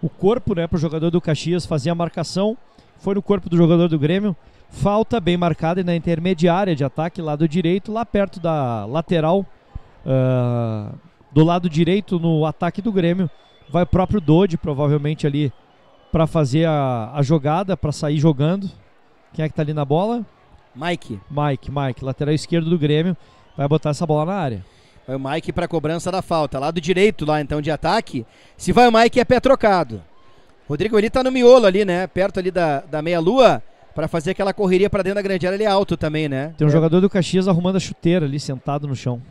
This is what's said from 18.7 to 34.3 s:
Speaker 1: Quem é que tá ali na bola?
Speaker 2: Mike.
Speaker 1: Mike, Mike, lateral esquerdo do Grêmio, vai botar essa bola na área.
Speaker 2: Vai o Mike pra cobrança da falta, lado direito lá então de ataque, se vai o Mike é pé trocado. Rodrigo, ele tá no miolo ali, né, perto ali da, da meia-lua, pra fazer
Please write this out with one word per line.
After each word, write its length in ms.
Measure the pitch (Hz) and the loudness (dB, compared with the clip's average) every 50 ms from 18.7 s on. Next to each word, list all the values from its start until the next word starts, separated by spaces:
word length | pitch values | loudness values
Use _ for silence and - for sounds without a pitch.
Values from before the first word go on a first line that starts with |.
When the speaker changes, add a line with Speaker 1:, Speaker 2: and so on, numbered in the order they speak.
| - - - _ _ _ _ _ _ _ _ _ _ | -12 -14 -20 _ _ _ _ _ _ _ _ _ _
Speaker 1:
Quem 100 | - 156 | -6 -6
é 60 | 156 | -6
que 60 | - | -2
tá 80 | - 160 | -4 -4
ali 100 | 143 156 | -2 -2
na 100 | 151 147 | -4 -2
bola? 400 | 135 143 160 190 220 233 240 214 - _ _ _ _ _ - _ _ _ | 0 0 0 0 0 -2 -4 -6 -10 _ _ _ _ _ -20 _ _ _
Speaker 2:
Mike. 440 | 123 143 170 180 165 - - 117 98 - - | -10 -6 -4 -4 -4 -6 -12 -14 -14 -12 -10
Speaker 1:
Mike, 440 | 151 143 147 147 139 127 - - | -4 -2 -2 -2 -2 -4 -6 -8
Mike, 340 | 139 143 139 135 120 - - | -6 -4 -4 -4 -6 -6 -8
lateral 300 | 131 131 - 143 135 131 | -8 -6 -4 -2 -2 -2
esquerdo 340 | 127 - - 165 170 165 160 | -2 -2 -2 -2 -2 0 0
do 80 | 170 180 | 0 0
Grêmio, 400 | 143 151 147 151 160 185 180 - - _ _ _ - _ _ - | 2 2 2 2 0 0 -2 -4 -8 _ _ _ -20 _ _ -4
vai 100 | 139 143 | -2 0
botar 220 | 147 156 - 151 | 0 0 0 -2
essa 160 | 147 135 175 | -4 -2 -2
bola 200 | 160 151 151 151 | -2 0 -2 0
na 120 | 165 196 202 | -2 -4 -4
área. 260 | 170 139 113 98 90 - _ _ _ _ _ - _ - | -4 -4 -6 -8 -12 -16 _ _ _ _ _ -20 _ -10
Speaker 2:
Vai 80 | 131 | -8
o 40 | 135 | -8
Mike 320 | 135 135 143 165 - - | -6 -6 -6 -6 -6 -6
pra 160 | 175 - 175 165 | -6 -6 -6 -4
cobrança 440 | - 165 147 156 165 170 - 185 | -4 -4 -4 -4 -6 -4 -6 -4
da 100 | 175 185 | -6 -6
falta, 380 | - - 175 165 151 139 - 131 | -4 -2 -2 -2 -2 -2 -4 -6
lado 200 | 135 - - 180 | -6 -4 -4 -4
direito 460 | 156 151 190 170 196 214 208 - 156 | -2 -2 2 4 4 2 2 0 -2
lá 160 | 147 156 151 | -2 -2 -2
então 180 | 147 135 147 151 | -2 -4 -6 -4
de 120 | 147 156 | -4 -4
ataque, 560 | 156 139 - 160 185 226 - - - 135 110 _ _ _ _ - _ | -4 -2 -2 0 0 0 -2 -4 -8 -10 -10 _ _ _ _ -20 _
se 160 | - - - | -10 -4 0
vai 160 | 180 - 247 247 | 4 6 6 6
o 40 | |
Mike 280 | 226 220 226 233 - 247 | 6 6 4 4 4 2
é 60 | 233 | 2
pé 140 | - 254 240 | 4 2 2
trocado. 640 | - 262 269 - - 220 202 185 160 127 113 98 82 - - - - - - - - _ - _ _ - | 4 4 2 4 4 2 2 2 0 -2 -6 -14 -14 -16 -20 -20 -20 -20 -20 -20 -20 _ -20 _ _ -8
Rodrigo, 300 | 143 147 180 220 226 214 | -6 -4 -4 0 2 2
ele 100 | 202 226 | 2 2
tá 140 | - 262 262 | 0 0 0
no 80 | 262 | 0
miolo 340 | 262 262 247 240 254 262 226 | 2 6 8 10 10 10 8
ali, 180 | 196 185 196 214 | 6 4 4 0
né, 220 | 196 175 175 190 | 0 0 -2 -2
perto 340 | 180 _ 180 185 202 - 190 | -4 _ -2 -2 -2 -2 -4
ali 120 | 180 185 | -4 -2
da, 300 | 180 180 175 160 143 135 | -2 0 0 0 -2 -2
da 200 | - - 143 151 | -6 -6 -8 -6
meia-lua, 600 | 147 165 175 170 160 170 226 269 254 208 160 117 - - _ _ - - - | -2 0 0 2 2 2 4 6 6 6 6 4 -4 -12 _ _ -20 -16 -8
pra 120 | - 151 156 | -6 -6 -4
fazer 240 | - 170 147 151 | -4 -4 -4 -4